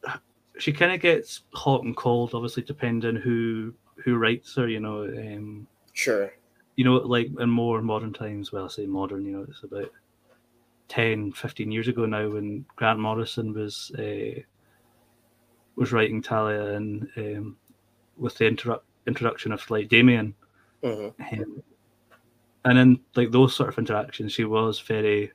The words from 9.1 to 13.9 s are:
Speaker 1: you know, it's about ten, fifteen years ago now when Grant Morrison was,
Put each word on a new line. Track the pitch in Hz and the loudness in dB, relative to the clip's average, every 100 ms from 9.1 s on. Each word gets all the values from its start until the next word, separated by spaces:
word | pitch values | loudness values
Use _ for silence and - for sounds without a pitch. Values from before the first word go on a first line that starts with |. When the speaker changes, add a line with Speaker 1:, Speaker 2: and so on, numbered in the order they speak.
| 98 98 | -6 -8
Speaker 1:
you | |
know, | 98 98 | -10 -12
it's | - | -16
about | 101 101 98 _ _ _ _ _ _ _ _ _ _ | -12 -10 -10 _ _ _ _ _ _ _ _ _ _
ten, | - 113 110 104 | 0 0 0 -4
fifteen | - 113 - 107 | -6 -10 -6 -4
years | 110 113 | -2 -2
ago | 120 | -2
now | 110 107 107 | -2 -2 -2
when | 104 104 104 - - | -4 -6 -8 -12 -2
Grant | 113 110 | 0 2
Morrison | 110 110 113 - 110 | 0 -2 -4 -4 -6
was, | 107 107 - - | -6 -8 -8 -12